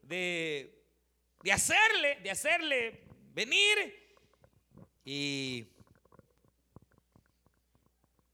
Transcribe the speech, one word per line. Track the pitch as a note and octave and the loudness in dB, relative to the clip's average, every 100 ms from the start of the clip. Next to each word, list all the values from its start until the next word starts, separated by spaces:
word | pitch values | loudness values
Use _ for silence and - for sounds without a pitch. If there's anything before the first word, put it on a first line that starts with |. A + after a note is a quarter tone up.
de, | B2+ F3 F3+ F3 D#3+ D3 B2 _ _ _ _ _ _ _ | -10 -6 -4 -2 -4 -4 -8 _ _ _ _ _ _ _
de | F3+ | 0
hacerle, | G3+ - F4 A4 G#4 D4 C#4 | 2 4 4 4 4 0 -2
de | F#3+ | -6
hacerle | F#3+ C#4+ E4+ D#4 C4 A#3 G#3+ - - - | -4 0 0 0 -2 -4 -8 -20 -20 -14
venir. | D#3 A3+ F4 G4+ G#4+ E4+ - - _ _ _ _ _ _ - - _ | -6 0 4 4 4 0 -10 -20 _ _ _ _ _ _ -20 -20 _
Y | C3+ C#3+ C#3+ C#3 C3+ B2 A2 _ - _ _ - - _ _ _ _ - _ _ _ _ _ _ _ _ _ _ _ _ _ _ _ | -10 -6 -4 -4 -4 -8 -10 _ -20 _ _ -20 -20 _ _ _ _ -20 _ _ _ _ _ _ _ _ _ _ _ _ _ _ _